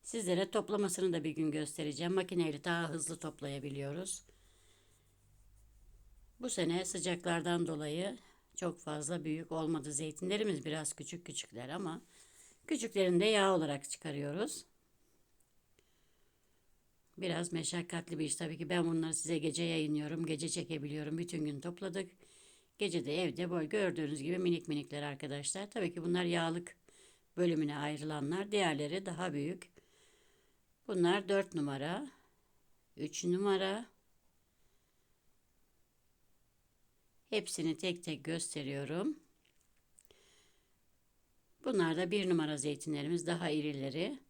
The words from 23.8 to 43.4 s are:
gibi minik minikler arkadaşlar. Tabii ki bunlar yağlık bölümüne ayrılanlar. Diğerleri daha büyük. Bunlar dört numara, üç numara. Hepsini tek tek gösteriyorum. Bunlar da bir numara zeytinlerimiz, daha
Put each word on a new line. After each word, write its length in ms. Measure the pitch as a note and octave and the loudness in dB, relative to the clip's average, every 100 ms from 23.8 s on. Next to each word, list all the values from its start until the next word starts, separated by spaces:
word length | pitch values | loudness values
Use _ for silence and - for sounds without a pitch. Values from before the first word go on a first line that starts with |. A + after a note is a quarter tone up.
| F#3 E3+ D3 D3 | 0 0 -2 -2
gibi 160 | C#3+ F3+ | -2 2
minik 300 | F3+ E3+ - | 4 2 0
minikler 360 | D3 C#3 D3 | -2 -2 -4
arkadaşlar. 680 | D3 C#3 C#3+ C#3+ C#3+ F#3+ G3+ | -4 -6 -6 -4 -2 -4 -4
Tabii 220 | A#3 F3 | -2 -2
ki 100 | F3 | -2
bunlar 200 | E3 F3 | 0 2
yağlık 540 | F3 E3+ E3 E3+ F3 - _ - - - _ - | 4 2 2 0 -4 -16 _ -20 -20 -20 _ 2
bölümüne 400 | F3 D#3 D3 D3 | 4 4 2 0
ayrılanlar. 720 | D3 D3 D#3 D3+ C#3 F3+ G3+ | -2 -2 -4 -2 0 -2 0
Diğerleri 540 | G#3 F3 C#3+ D3 F3+ F#3+ | 4 4 4 0 -2 -2
daha 280 | D#3+ F3+ | -2 -2
büyük. 460 | C#3+ C#3+ G3 - - _ _ _ _ _ _ _ _ _ _ - | 0 -2 -4 -10 -20 _ _ _ _ _ _ _ _ _ _ -4
Bunlar 400 | F#3+ E3+ G3 F#3+ | 4 4 4 4
dört 260 | G3 G3 E3 | 2 2 -2
numara, 560 | C#3+ C#3 D3 F#3+ C#4+ - _ _ _ _ _ _ _ - | -2 -2 -2 -2 -6 -12 _ _ _ _ _ _ _ -8
üç 280 | D3+ - F3 | -8 -4 0
numara. 600 | F3+ G3+ F#3+ F#3+ G#3 B3 _ _ _ _ _ _ _ _ _ _ _ _ _ _ _ _ _ _ _ _ _ _ _ _ _ _ _ _ _ _ _ _ _ _ | 2 4 4 2 0 -6 _ _ _ _ _ _ _ _ _ _ _ _ _ _ _ _ _ _ _ _ _ _ _ _ _ _ _ _ _ _ _ _ _ _
Hepsini 480 | G#3+ G3 - D#3+ D#3 | -2 -2 0 0 0
tek 260 | F#3+ F3 | -2 -2
tek 200 | E3+ D3+ | -4 -6
gösteriyorum. 960 | D#3 E3 - D#3 C3+ C#3 C#3 D#3+ B3+ D4 _ _ _ _ _ _ _ _ _ - _ _ _ _ _ _ _ _ _ _ _ _ _ _ - | -4 -4 -4 -4 -4 -4 -2 -2 -2 -4 _ _ _ _ _ _ _ _ _ -20 _ _ _ _ _ _ _ _ _ _ _ _ _ _ 2
Bunlar 320 | G#3+ E3 D#3+ | 4 4 4
da 140 | F#3 | 2
bir 180 | G#3 F#3 | 2 4
numara 280 | E3+ D#3 D3+ | 4 4 0
zeytinlerimiz, 720 | D3 C#3+ - D3 C#3+ E3+ D#3+ | 0 -2 -2 -2 0 0 0
daha 220 | E3 | 0